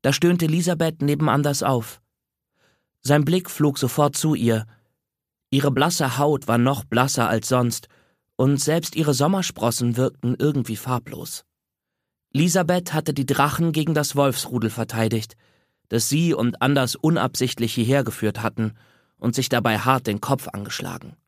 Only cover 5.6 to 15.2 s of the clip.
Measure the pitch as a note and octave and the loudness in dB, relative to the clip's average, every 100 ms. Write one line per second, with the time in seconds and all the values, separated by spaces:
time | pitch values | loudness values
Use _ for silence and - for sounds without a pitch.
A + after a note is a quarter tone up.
5.6 | C#3+ C3 D#3 F3 C#3 A#2+ D3 C#3+ - A#2 | 0 2 0 2 -2 2 2 2 2 2
6.6 | B2 C#3 - A2+ C3+ - A#2 A2 - B2+ | 2 0 -2 0 2 2 0 0 0 0
7.6 | A#2+ A2+ - _ _ _ _ - C3 C#3+ | 0 -4 -12 _ _ _ _ 0 2 2
8.6 | D3 E3 E3 - D3+ B2+ D3 G3 F3 - | 0 -2 -2 -2 0 2 2 0 -2 -2
9.6 | A#2 A2+ A#2+ A#2 C3 - B2 B2+ D3 C#3 | -2 0 0 2 0 0 -4 0 0 0
10.6 | A#2 G#2+ - B2 A#2+ - - - _ _ | -4 -6 -4 -6 -6 -14 -12 -14 _ _
11.6 | _ _ _ _ _ _ _ C#3 E3+ F3+ | _ _ _ _ _ _ _ 0 2 2
12.6 | E3 F3+ F3 D#3 D#3 C#3+ C3 C3+ C#3+ - | 2 0 0 -2 -2 -4 0 2 2 2
13.6 | E3 D#3 D3+ D3+ C#3+ C#3+ C#3 A#2 - B2 | 0 0 0 0 0 2 2 0 -4 -2
14.6 | A2 A#2 A2 A#2 A2+ A2+ | -2 -2 -6 -2 0 -2